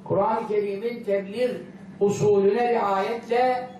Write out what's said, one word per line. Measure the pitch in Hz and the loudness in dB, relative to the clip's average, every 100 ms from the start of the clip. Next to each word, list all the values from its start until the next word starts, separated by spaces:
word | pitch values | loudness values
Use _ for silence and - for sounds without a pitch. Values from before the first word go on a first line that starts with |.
Kur'an-ı | - 170 208 226 233 | -2 0 2 0 0
Kerim'in | 208 202 196 226 233 | -2 -2 -4 -6 -6
tebliğ | - 196 190 214 247 185 - - - - | -2 -2 -2 -2 -2 -2 -12 -16 -18 -2
usulüne | 202 - 208 202 196 220 240 | 0 2 4 6 4 4 2
riayetle | 233 202 196 202 233 220 233 254 247 - - | 2 2 0 0 -4 0 2 2 0 -4 -14